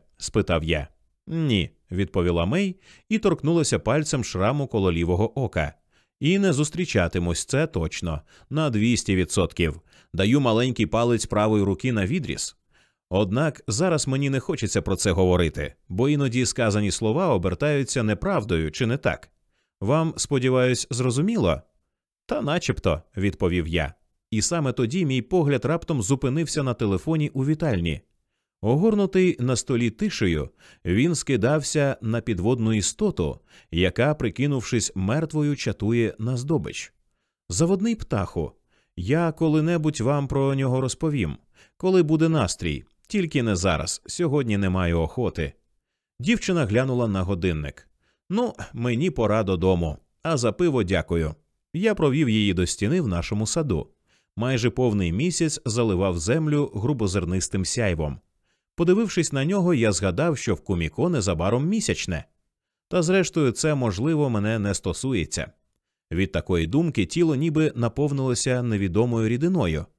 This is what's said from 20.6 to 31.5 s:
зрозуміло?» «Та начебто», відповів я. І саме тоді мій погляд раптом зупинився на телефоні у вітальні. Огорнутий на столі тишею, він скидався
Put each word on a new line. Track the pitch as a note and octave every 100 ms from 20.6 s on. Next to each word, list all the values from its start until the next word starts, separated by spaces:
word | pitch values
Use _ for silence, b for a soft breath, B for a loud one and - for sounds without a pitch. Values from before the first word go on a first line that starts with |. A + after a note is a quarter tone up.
| B2+ B2 -
зрозуміло?» | A#2 B2+ A#2+ G3 A3+ F#2 D2 - _ _ _ _ _ -
«Та | D4
начебто», | C#3+ E3+ - - - D2+ - -
відповів | G2 - F#2 F2 D#2+
я. | E2 D2 - _ _ -
І | G#2+
саме | - E3+ C3+
тоді | B2 A#2 F3+ D3+
мій | C3
погляд | - F3+ C#3+ C3 B2+
раптом | E3+ - C#3+
зупинився | G2+ C3+ C3+ D3 D#3 D#3
на | C3
телефоні | A#2 G#2+ F#2+ - D#3+ D3
у | C3+ C3+
вітальні. | D#3 D#3+ F#2+ E2+ C#2 _ _ _ _ _ _
Огорнутий | G#2+ C#3 A3 G#3 F#3+ F#3+ F#3 -
на | B2 A#2+
столі | - A#2+ A#2+
тишею, | - G#3 - F#2+ D#2 C2 b b b -
він | G2 E3 D#3
скидався | - B2 A#2